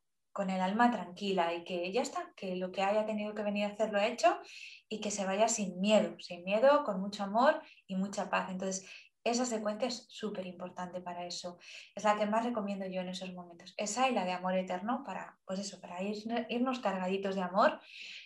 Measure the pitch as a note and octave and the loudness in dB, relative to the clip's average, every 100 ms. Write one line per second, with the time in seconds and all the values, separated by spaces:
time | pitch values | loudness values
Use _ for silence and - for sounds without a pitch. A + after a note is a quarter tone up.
0 | _ _ _ - F#3+ F#3+ F#3 G#3+ A#3+ G#3+ | _ _ _ -4 -2 0 2 6 6 4
1 | F3+ F3+ G3+ F#3+ E3+ F3 E3+ F3+ F3+ A3+ | -4 -4 0 2 2 0 -4 -4 0 0
2 | C#4 F4+ F4 - F#3+ F3+ F#3 G3 G3 G#3+ | -2 -4 -8 -8 -6 -4 -4 0 2 2
3 | G#3+ G#3 G#3+ G#3+ G#3 G3+ G#3 - G#3+ G3+ | 0 -2 -4 -4 -2 0 -2 0 0 2
4 | A3 A#3+ E4+ - - - - - - G#3+ | 2 4 4 4 -2 -16 -16 -18 -10 -6
5 | G#3 G3+ F#3+ G3 A3+ G#3+ F#3 F3+ G3+ G#3+ | -4 -2 0 4 4 4 -2 0 6 6
6 | - - - F3 F3+ G#3+ C4+ C#4+ B3+ F#3 | 6 -2 -12 -8 0 4 6 6 4 -2
7 | G3+ G3+ G3 G#3+ C#4+ D#4 - - - F#3+ | -4 -4 0 4 4 4 -2 -18 -6 -2
8 | G3 - F#3 F#3 F#3 F#3 F#3+ F#3+ - - | -2 -2 0 0 0 -4 -4 -4 -8 -16
9 | - _ A3+ A#3+ B3 A3 G#3+ G#3 B3 - | -20 _ 0 0 0 0 -2 -2 -2 -4
10 | - - G#3 F#3 F#3 F3+ F3+ - F3+ F3+ | -10 -8 -6 -6 -8 -10 -10 -8 -8 -8
11 | F3+ F3 F3 - F3+ F3 - - - G3+ | -8 -8 -8 -8 -8 -12 -16 -18 -14 2
12 | G#3 G#3 G#3 A3 A#3+ A#3 G3+ G3 F#3+ F#3 | 4 4 4 4 2 0 -2 -4 -4 -4
13 | F3+ F#3 F#3 F3+ F3 E3+ - - G3+ B3 | -4 -6 -8 -10 -14 -16 -10 -6 -4 2
14 | C4 A3 F3+ F3+ F#3 F#3 F#3 F3+ G#3+ B3+ | 2 2 0 0 0 0 0 -2 -2 -4
15 | - F3 - - - F#3+ G3+ - F3+ F3+ | -4 -10 -10 -14 -8 -6 -6 -10 -10 -6
16 | G3+ G#3+ A3+ A#3 A#3 A#3+ C4 B3 G3+ F#3+ | -4 -4 -4 -4 -2 0 0 0 0 0
17 | F#3 F#3+ G3 F#3+ F3+ F#3+ D4 - - - | 0 0 0 -2 0 4 4 2 -8 -16
18 | - - | -14 -16